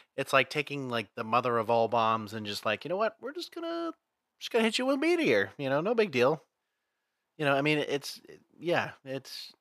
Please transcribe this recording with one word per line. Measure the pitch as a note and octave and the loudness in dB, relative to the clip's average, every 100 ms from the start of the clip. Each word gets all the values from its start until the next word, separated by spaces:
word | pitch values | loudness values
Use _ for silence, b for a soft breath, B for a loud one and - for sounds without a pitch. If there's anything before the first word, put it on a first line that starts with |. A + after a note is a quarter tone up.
| B - | B -8
it's | C#3 | 2
like | C3+ C3 | 2 2
taking, | D3+ C#3+ C#3+ C3 | -2 -4 -6 -4
like, | A#2 G#2+ | -4 -4
the | - | -8
mother | A2 A#2+ B2 A#2 | 0 0 2 0
of | G#2+ | 2
all | A#2 A2+ | 2 2
bombs | A#2 A2 A2+ G#2+ | 2 2 0 -2
and | A2+ G#2 | -8 -8
just | G2+ A2+ | -6 -2
like, | G#2+ | -4
"You | C#3+ | -4
know | F3+ | -2
what? | E4 - | -2 -4
We're | A#3+ | -10
just | D#4 E4 | -12 -12
gonna, | E4+ E4 E4+ E4+ - _ _ _ _ | -10 -8 -6 -8 -10 _ _ _ _
just | - | -2
gonna | A#3 | 2
hit | A3+ A3 | 2 2
you | B3+ | 0
with | C#4 | 0
a | |
meteor. | D#4 F4 C4 G#2+ G2 - | 2 2 4 4 2 -4
You | C#3 | -2
know, | C#3 | 0
no | F3+ | 2
big | A#3 G#3 | 2 2
deal." | B2+ B2 D#3 - _ _ _ _ _ _ _ _ - | 4 4 2 -4 _ _ _ _ _ _ _ _ -4
You | D3 | 0
know, | C#3 | 2
I | |
mean, | D3 D3+ | 2 2
it's, | - C#3 - - - - _ _ | 0 -4 -6 -14 -18 -20 _ _
yeah, | D#3 E3+ - - | -2 0 -2 -8
it's, | C3+ C3 - - - - | -10 -10 -10 -14 -16 -14